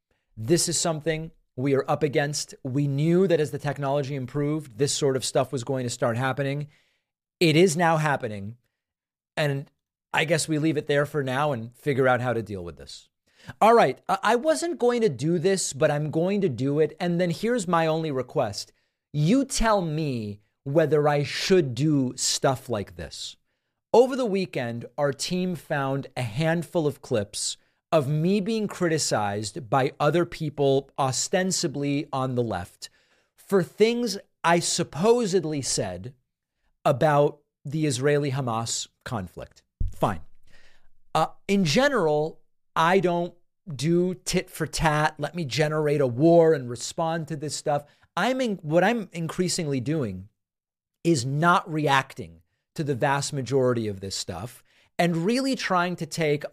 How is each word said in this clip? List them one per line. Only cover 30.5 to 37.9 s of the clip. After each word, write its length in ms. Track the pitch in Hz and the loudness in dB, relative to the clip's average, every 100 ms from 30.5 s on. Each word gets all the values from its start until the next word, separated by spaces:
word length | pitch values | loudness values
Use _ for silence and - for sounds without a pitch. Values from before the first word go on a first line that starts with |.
| 147 139 135 139 - | 0 2 2 0 -2
ostensibly 1080 | 135 127 - 185 185 175 170 139 143 143 151 | -2 -2 -2 0 0 -2 -4 -4 -2 -2 -4
on 240 | 131 131 123 | -4 -2 -2
the 60 | |
left, 460 | 117 92 90 - - _ _ _ _ _ | -2 -4 -8 -14 -20 _ _ _ _ _
for 280 | - 196 | -2 0
things 520 | 165 - 220 240 240 190 - _ | 0 2 2 2 -2 -6 -12 _
I 160 | 165 175 | 2 2
supposedly 1000 | 170 - 165 139 214 240 214 185 160 139 | 2 -2 -4 0 2 4 2 0 -2 -4
said 540 | 127 - 104 90 95 - _ _ _ _ _ _ | -4 -4 -4 -8 -12 -18 _ _ _ _ _ _
about 560 | 165 127 156 147 147 - _ _ | 0 2 4 4 2 0 _ _
the 220 | 147 156 | -8 -2
Israeli-Hamas 1000 | 156 | -2